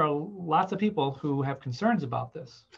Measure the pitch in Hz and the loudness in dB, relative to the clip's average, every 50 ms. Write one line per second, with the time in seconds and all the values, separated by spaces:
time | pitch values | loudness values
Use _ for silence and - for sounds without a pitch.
0 | 156 151 147 147 160 208 202 185 175 160 156 175 190 185 196 190 208 214 202 156 | 2 2 2 0 -4 -6 -10 -8 -2 2 2 2 2 2 0 0 0 0 2 2
1 | 135 139 135 - - 147 139 139 135 139 135 - - 131 123 - 202 233 233 175 | 0 0 0 -2 -2 0 0 2 0 0 -2 -4 -6 -8 -4 0 2 2 2 2
2 | 147 120 123 123 113 - - 131 127 - - - _ _ - | 0 -2 -4 -4 -4 -6 -10 -14 -14 -14 -18 -20 _ _ -20